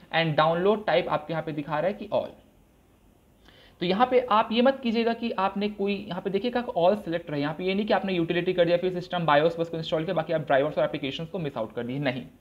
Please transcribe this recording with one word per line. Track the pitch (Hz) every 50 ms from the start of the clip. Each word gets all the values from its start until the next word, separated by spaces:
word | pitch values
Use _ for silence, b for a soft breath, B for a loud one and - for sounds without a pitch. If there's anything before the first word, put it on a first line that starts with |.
| B B -
and | 160 165 160 147 -
download | 160 165 170 175 180 202 220 208 214
type | 185 156 175 180 -
आपके | 156 151 - -
यहाँ | 165 156 156
पे | 160
दिखा | 147 151 143 165 151 151
रहा | 160
है | 190 208
कि | - 208 - -
all। | 117 - - - - _ _ _ _ _ _ _ _ _ _ _ _ _ _ _ _ _ _ _ _ b b b b b b b -
तो | 180
यहाँ | 175 185 208 247
पे | 247 262 247 247 -
आप | 208 220 226 220
ये | 214 240
मत | 240 277 269 -
कीजिएगा | - 233 220 233 226 233 226
कि | 226 233 233
आपने | - 190 190 196 196 202 208 208
कोई, | 208 - 196 202 202 196 208 -
यहाँ | 180 185
पे | - 202
देखिएगा | 185 196 220 247 240 240 240 -
all | - 175 165 185 208 208
select | - 170 165 170 - -
रहे, | 147 143
यहाँ | 143 151 160
पे | 185 180
ये | 185 190
नहीं | 202 214
कि | 214
आपने | 214 - - 196
utility | 185 170 165 165 175 175 175 185
कर | 180 175 170
दिया | 165 175
फिर | 175 185 185 180
system | 180 175 - 180 175 165
BIOS | 151 147 147 156 170 165 165
बस | 165 165
को | -
इंस्टॉल | 160 160 - 170 156 160
किया, | 190 180
बाकी | 156 147 170
आप | 160 156
ड्राइवर्स | 143 - 143 131 143 151 147 -
और | 151
applications | 147 - 147 147 131 - - 165 160
को | - 190
miss | 160 139 -
out | 120 113 110 -
कर | 120 120
दिए, | 120 127 143
नहीं। | 147 131 123 - - - - _